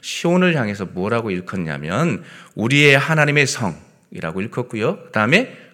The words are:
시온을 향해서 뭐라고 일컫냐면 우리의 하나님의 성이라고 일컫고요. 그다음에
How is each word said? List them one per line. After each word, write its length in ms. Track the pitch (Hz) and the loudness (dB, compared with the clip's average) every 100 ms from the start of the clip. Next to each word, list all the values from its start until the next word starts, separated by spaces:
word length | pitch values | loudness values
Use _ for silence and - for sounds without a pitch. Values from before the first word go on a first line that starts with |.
시온을 520 | - - 170 180 180 | -12 -6 0 2 2
향해서 300 | 160 110 101 | 0 -2 -6
뭐라고 480 | 90 92 98 117 110 | -8 -6 -2 -2 -2
일컫냐면 920 | 90 90 95 80 71 76 98 165 107 - - - | -6 -6 -8 -6 -8 -4 -2 -2 -4 -10 -20 -18
우리의 420 | - 110 139 147 139 | -4 2 6 6 6
하나님의 500 | 139 156 147 147 139 | 4 2 2 2 0
성이라고 920 | - 104 78 - _ _ - 82 87 | -2 -4 -6 -16 _ _ -12 -8 -6
일컫고요. 640 | 107 - 120 110 113 208 - | -6 -6 -8 -4 -4 -4 -4
그다음에 500 | 107 107 175 262 - - | 0 2 2 0 -10 -20